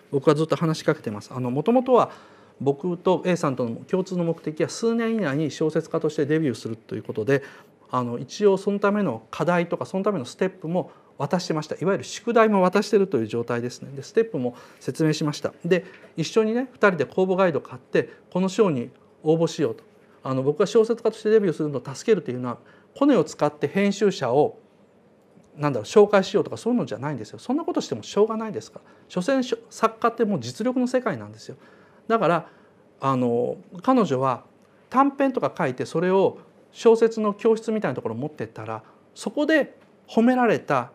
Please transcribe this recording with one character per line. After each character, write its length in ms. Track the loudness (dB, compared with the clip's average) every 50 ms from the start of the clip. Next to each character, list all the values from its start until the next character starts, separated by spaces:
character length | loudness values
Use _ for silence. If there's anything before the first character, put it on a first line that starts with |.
| _ _
僕 160 | -4 0 4 4
は 80 | 4
ず 80 | 4 2
っ 40 | 0
と 80 | 0
話 240 | 0 0 0 -2 -2
し 40 | 0
か 100 | -2 -2
け 80 | -2
て 80 | -2 -10
ま 120 | -10 -10
す。 100 | -10 -10 -8
あ 60 | -6
の、 100 | -6 -4
元 220 | -4 -2 0 2
々 220 | 2 2 2 4 4
は 180 | 4 4 2 -2 -10 -20 -20 -20 -20 -20 -20 _ -6
僕 340 | -2 -2 -2 0 -2 -6 -4
と 280 | -2 2 2 2 2 2
A 100 | 0 -2
さ 140 | 0 0 -2
ん 60 | -2
と 120 | -2 -4 -4
の 80 | -6 -8 -8 -4
共 160 | -2 -2 -2
通 120 | -2 -4
の 80 | -4 -2
目 160 | -2 -4 -4
的 220 | -6 -8 -4 -4
は 80 | -4 -4
数 240 | -4 -2 -2 -2 0
年 220 | 0 -2 -2 -2
以 20 | -2
内 180 | -2 0 0
に 140 | 0 -2 -2
小 220 | -2 -2 -2 -2
説 180 | 0 -2 -4 -2
家 100 | -2 -2
と 100 | -2 -2
し 60 | 0
て 120 | 0 0 0
デ 120 | 0 0
ビ 100 | 0 0
ュ 20 |
ー 40 | -2
す 120 | -4 -6 -10
る 100 | -10 -10
と 180 | -12 -10 -10
い 40 | -10
う 40 | -8
こ 100 | -8 -6
と 120 | -4 0
で、 160 | 2 0 0 0 -4 -18 -20 -20 _ _ _ _ -6
あ 140 | -4 -2 -2
の、 160 | -2 -4 -8
一 260 | -10 -10 -4 0 2
応 120 | 4 4 2
そ 140 | 0 -2
の 80 | -2 0
た 120 | 0 0
め 100 | 0 2
の 220 | 0 -2 -2 -4 -8 -10
課 140 | -8 -4 0
題 220 | 0 2 2 0 0
と 100 | -2 -6
か 80 | -6
そ 120 | -4 -4 -2
の 60 | -2
た 80 | -2
め 80 | -2 -2
の 60 | -4
ス 100 | -8 -6
テ 100 | -4 -4
ッ 40 | -4
プ 160 | -4 -6 -8 -4
も 240 | -4 -4 -4 -6 -8 -20 _ _ _ -8
渡 220 | -6 -2 -2 -2
し 80 | -2 -2
て 60 | -4
ま 100 | -4 -4
し 40 | -6
た。 80 | -6
い 80 | -4 -2
わ 60 | -2 -2
ゆ 40 | -2
る 60 | -4
宿 300 | -8 -12 -10 -4 0 4
題 160 | 4 4 6
も 120 | 4 4
渡 220 | 4 4 2 2 0
し 80 | 2
て 80 | 2 2
る 80 | 2 2
と 100 | 0 -2
い 60 | -2
う 40 | -2
状 160 | -4 -4 -4
態 200 | -4 -4 -4 -4
で 60 | -6
す 100 | -8 -10
ね。 100 | -16 -16 -14
で、 80 | -14 -14
ス 100 | -6 0
テ 80 | 0
ッ 100 | 0 0
プ 60 | -2 -4
も 180 | -4 -6 -6 -10 -16 -20 -20 -16
説 240 | -10 -8 -2 0 2
明 100 | 2 2
し 100 | 0 -2
ま 100 | -4 -4
し 80 | -4
た。 120 | -6 -8 -8 -6 -2
で、 200 | 0 0 0 0 -4 -14 -20 -20 -12 -8
一 100 | -6 -6
緒 180 | -2 0 0 2
に 100 | 2 0
ね、 160 | -2 -4 -6
二 160 | -2 2 4 4
人 100 | 4 4
で 80 | -2
公 180 | -2 0 0 0
募 120 | 0 2
ガ 120 | 2 2 2
イ 60 | 2
ド 80 | 0
買 180 | -4 -8 -14 -18
っ 20 |
て、 280 | -8 _ 0 0 0 -2 -4 -20 _ _
こ 80 | -4 -2
の 80 | -2 0
賞 220 | 2 2 2 2
に 220 | 2 -2 -4 -8 -12 _ _ _ _ _ 0
応 120 | 0 2 2
募 100 | 2 0
し 120 | 0 0
よ 100 | -2 -2
う 40 | -2
と。 80 | -6 -14 _ _ _ _ _ _ _ -6
あ 100 | -4 -2
の、 100 | -2 0
僕 160 | 0 0 0
が 80 | 0 2
小 180 | 4 4 4
説 160 | 2 2 -2
家 100 | -2 -4
と 60 | -4 -2
し 60 | 0
て 80 | 4
デ 80 | 4 4
ビ 100 | 4 2
ュ 20 |
ー 20 | 0
す 100 | -2 -2
る 60 | -4
の 100 | -4 -6
を 40 | -8
助 280 | -8 -12 -6 0 2
け 40 | 2
る 60 | 2
と 80 | 0 -2
い 60 | -6
う 40 | -6
の 100 | -6 -6
は、 100 | -8 -8 -12 -20 -20 -20 _ _ -4
コ 120 | 2 4 4
ネ 80 | 4
を 80 | 4 2
使 220 | 0 -2 -2 -2
っ 60 | -2
て 160 | -2 -2 -4 -2
編 240 | 0 0 0 0
集 200 | 2 2 2 0
者 200 | 0 0 -2 0
を、 280 | 2 2 2 2 0 -6 -20 _ _ _ _ _ _ _ _ _ _ _ _ _ _ -20 -20 _ -8 -4
な 120 | -2 -2
ん 40 | -2
だ 60 | -2
ろ 20 |
う、 40 | -4
紹 220 | 2 6 6 6 6
介 160 | 6 2 2
し 80 | 2 0
よ 60 | 0
う 20 | 0
と 80 | -2
か 60 | -4 -6
そ 120 | -4 -2
う 40 | -2
い 20 |
う 40 | -2
の 60 | -2
じ 80 | -2 -6
ゃ 60 | -6
な 120 | -6 -6
い 40 | -6
ん 20 | -6
で 80 | -8
す 60 | -12
よ。 80 | -14 -12
そ 120 | -6 -4 -4
ん 40 | -4
な 80 | -4
こ 80 | -4 -4
と 80 | -4
し 60 | -4 -4
て 80 | -6
も 80 | -8 -8
し 120 | -4 0 0
ょ 40 | 0
う 40 | 0
が 100 | 0 -4
な 100 | -6 -8
い 40 |
で 100 | -8 -10
す 100 | -10 -12
か 80 | -16 -20
ら。 120 | _ -20 -20 _ _ -10
所 140 | -6 -4 -2
詮、 180 | 0 0 0 0
し 80 | -2 -4
ょ-、 40 | -8 -8 -10
作 280 | -6 0 0 0 0 0
家 100 | -2 -2
っ 60 | 0
て 100 | 0 -2
も 120 | 0 -2 -4
う 20 |
実 240 | -6 -8 -8 -6 -4
力 160 | -4 -2 -2
の 80 | -2 -2
世 140 | -2 -2
界 160 | -2 -4 -6 -6
な 80 | -8
ん 60 | -14
で 80 | -16 -18
す 100 | -18 -18
よ。 80 | -20 -20 -20 -20 -20 -20 -20 _ _ _ _ -2
だ 120 | 0 2
か 80 | 2 2
ら、 200 | 2 0 -2 -6 -18 _ _ _ _ _ _ _ _ -4
あ 160 | -2 0 0
の、 420 | 0 0 0 0 0 -2 -2 -4 -8 -12 -18 -18 -6
彼 220 | 0 2 2 2 2
女 140 | 2 0 0
は 240 | 0 0 -2 -2 -6 _ _ _ _ _ _ _ _ -2
短 220 | 2 2 2 2
編 200 | 2 0 0 0
と 100 | 0 0
か 100 | -2 -2 -2
書 120 | -2 -2 -2
い 60 | -2
て、 120 | -4 -6
そ 160 | -4 -2 -2
れ 100 | 0 2
を 280 | 4 4 4 2 0 -2 -12 -20 _ _ _ _
小 240 | -6 2 4 6 6
説 260 | 6 6 2 2 0
の 120 | -2 -2 -2
教 220 | 0 2 2 2
室 160 | 2 0 -4
み 100 | -4 -2
た 60 | -2 -4
い 20 |
な 40 | -4
と 60 | -4
こ 80 | -6 -6
ろ 60 | -6
持 120 | -6 -8 -8
っ 20 |
て 160 | -8 -10 -12
っ 20 | -12
た 180 | -12 -12 -10
ら、 180 | -10 -10 -10 -12 -16 -20 _ _ _ _
そ 160 | -10 -10 -6
こ 140 | -2 -2 0
で 320 | 2 4 2 2 0 -6 -20 _ _ _ _ _ -4
褒 140 | 2 4
め 140 | 4 4 6
ら 100 | 4 4
れ 140 | 4 2 2
た、 320 | 0 0 0 0 0 -2 -8